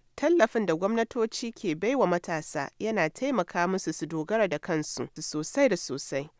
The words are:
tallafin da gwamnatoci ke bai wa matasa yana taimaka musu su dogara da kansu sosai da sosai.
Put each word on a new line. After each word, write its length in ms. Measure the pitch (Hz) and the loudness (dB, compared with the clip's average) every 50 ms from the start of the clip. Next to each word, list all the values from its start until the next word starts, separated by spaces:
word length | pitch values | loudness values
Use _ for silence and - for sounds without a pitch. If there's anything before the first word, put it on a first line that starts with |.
| _ _ _ | _ _ _
tallafin 500 | - - 302 349 339 220 226 - 233 214 | -2 2 4 4 6 6 4 4 2 0
da 80 | 175 160 | 0 0
gwamnatoci 800 | 160 180 196 226 226 226 233 - 247 220 220 - - - 233 226 | 0 0 0 2 0 0 0 0 -2 -2 -2 -2 -4 -8 -8 -8
ke 220 | - - 190 151 156 | -6 -4 -4 -2 0
bai 140 | 185 220 277 | 0 0 2
wa 120 | 269 220 185 | 4 4 4
matasa 640 | 170 175 - - 170 156 156 - - 151 139 - - - | 2 2 0 -2 -4 -4 -4 -4 -4 -4 -6 -6 -6 -6
yana 280 | - 214 220 208 165 156 | -4 -2 0 2 0 0
taimaka 580 | - - 254 277 277 214 175 - - 185 175 180 | 0 -2 -2 0 2 0 0 0 0 0 0 2
musu 260 | 190 185 - 170 156 | 0 0 -2 -4 -4
su 140 | - 170 156 | -4 -4 -6
dogara 400 | 165 160 156 151 214 226 214 185 | -4 -4 -2 0 0 2 2 2
da 80 | 143 151 | 0 -2
kansu 500 | - - 170 156 147 - - - 127 - - - | -2 -2 -2 0 -2 -2 -4 -6 -6 -6 -8 -8
sosai 500 | 151 - - 151 156 - - 277 285 262 | -8 -6 -4 -4 -4 -2 2 4 4 4
da 60 | 208 175 | 4 2
sosai. 500 | - - 143 139 - - - 135 143 151 _ | -2 -4 -6 -6 -6 -4 -4 -6 -6 -6 _